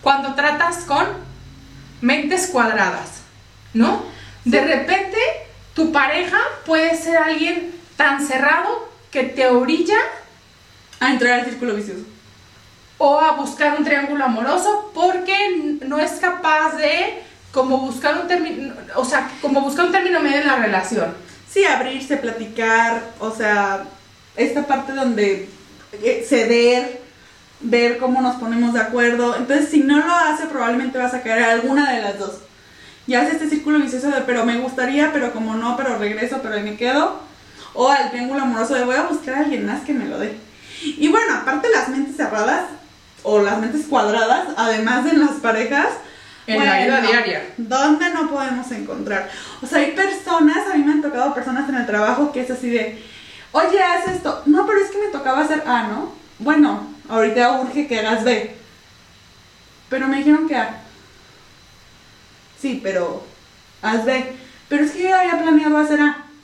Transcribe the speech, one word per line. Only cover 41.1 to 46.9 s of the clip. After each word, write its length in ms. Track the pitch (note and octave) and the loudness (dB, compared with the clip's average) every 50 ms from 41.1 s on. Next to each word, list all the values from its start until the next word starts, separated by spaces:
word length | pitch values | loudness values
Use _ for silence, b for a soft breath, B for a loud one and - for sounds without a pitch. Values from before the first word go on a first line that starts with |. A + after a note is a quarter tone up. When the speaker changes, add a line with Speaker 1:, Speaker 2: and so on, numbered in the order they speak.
| F#4 A4 A#4+ - - | 2 2 2 2 -2
Speaker 2:
aparte 340 | - - C4+ - D4+ - A#4+ A4 | -2 -2 -2 -2 0 2 2 2
las 140 | - - - | 2 2 -2
mentes 280 | C4 C#4 C#4+ - - | -2 -4 -4 -4 -4
cerradas 480 | - C#4+ - A3+ G#3+ G#3 A#3+ - F4 F4+ - - - - - - - - - - - - | -4 -4 -4 -2 0 0 0 0 -2 -4 -8 -12 -16 -20 -20 -20 -20 -20 -20 -20 -10 -4
o 180 | G#3 G#3 G#3 | 2 2 4
las 180 | G3+ G3+ G#3+ A3 | 4 2 0 -2
mentes 280 | A3 A#3+ C4+ D4+ - | -2 -2 -4 -4 -4
cuadradas, 600 | - C#4 C4+ G#3 G#3 G#3 A#3 A#3 A#3 - - - D#4 - | 0 0 2 2 2 2 2 4 4 2 2 0 -4 -4
además 480 | - A3+ A3 A3 G#3+ A3 A3+ B3 C4+ D4 | -2 0 0 0 0 0 0 0 0 2
de 60 | D#4 | 2
en 100 | D#4+ D4+ | 4 4
las 100 | D4+ C#4 - - | 4 4 2 0
parejas, 480 | - A3+ A3 A3 B3 - C#4 C#4+ E4+ - - - - B B B B B B B B | -2 0 0 0 0 0 0 0 0 0 -2 -6 -14 B B B B B B B B
Speaker 1:
En 180 | - A3 G#3+ - | -2 0 2 2
la 120 | - F#3+ G3 | 4 4 2
vida 200 | - B3 | 2 2